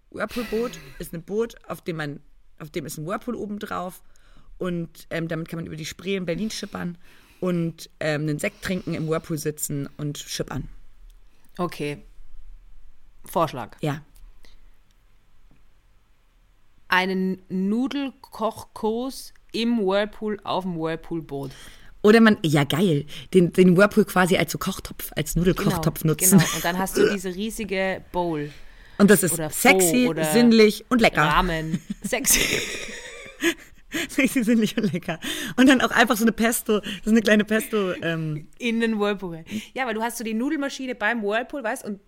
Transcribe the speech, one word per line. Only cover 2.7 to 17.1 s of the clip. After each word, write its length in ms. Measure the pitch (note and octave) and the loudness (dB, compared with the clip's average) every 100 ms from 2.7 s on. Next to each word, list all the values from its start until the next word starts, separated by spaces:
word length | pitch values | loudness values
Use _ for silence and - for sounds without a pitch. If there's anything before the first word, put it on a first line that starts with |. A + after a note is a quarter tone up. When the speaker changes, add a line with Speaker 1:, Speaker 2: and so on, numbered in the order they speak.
| F3 | -10
Speaker 1:
ist 140 | C3 - | -8 -10
ein 80 | D#3 | -6
Whirlpool 300 | A3+ - A3+ | -6 -6 -8
oben 220 | G#3 G#3 | -8 -8
drauf. 440 | G3+ F3+ F3+ - - - - - - - | -8 -8 -8 -12 -20 -20 -20 -20 -20 -8
Und, 480 | F#3 E3+ E3 - - | -4 -4 -6 -12 -10
ähm, 200 | E3 E3 | -8 -6
damit 200 | D#3+ E3+ | -6 -8
kann 80 | E3 | -10
man 60 | E3+ | -10
über 100 | D#3+ | -10
die 100 | D#3 | -12
Spree 300 | - F3+ G3 | -10 -6 -4
in 100 | F3 | -4
Berlin 240 | E3 G#3+ | -4 -4
schippern 480 | - G3+ F#3 F3 E3+ - - _ - | -8 -10 -8 -8 -10 -18 -20 _ -6
und, 480 | F#3 F3 E3 D#3 - - | -2 0 -2 -6 -18 -6
ähm, 200 | D#3 D3 | -4 -2
einen 140 | D3+ D3 | -2 -2
Sekt 240 | G#3 - | -4 -6
trinken, 300 | - F#3 - | -6 -4 -4
im 160 | E3 D#3 | -4 -2
Whirlpool 300 | D#3+ - D#3 | -4 -2 -6
sitzen 500 | D3+ D3+ - C#3+ C#3 - | -4 -6 -6 -6 -8 -8
und 220 | D3 D3 | -8 -8
schippern. 500 | - - - - E3 - - - - - - - - - | -10 -8 -6 -6 -10 -14 -18 -20 -20 -20 -20 -20 -20 -6
Speaker 2:
Okay. 440 | F3 - D3 C#3+ - - - - - - - - - - - - | -6 -4 -8 -8 -14 -14 -12 -10 -12 -16 -18 -16 -16 -16 -20 -18
Vorschlag. 520 | - F#3 D#3 C3 G#2+ - | -6 -2 -2 -2 -12 -8
Speaker 1:
Ja. 220 | D3+ C#3+ - - - - - - - - _ _ _ - _ - - - - - _ _ _ _ _ _ _ _ - - - | -6 -6 -10 -20 -20 -18 -18 -18 -20 -20 _ _ _ -20 _ -20 -20 -20 -20 -20 _ _ _ _ _ _ _ _ -20 -20 0
Speaker 2:
Einen 560 | F#3 F#3 | 2 2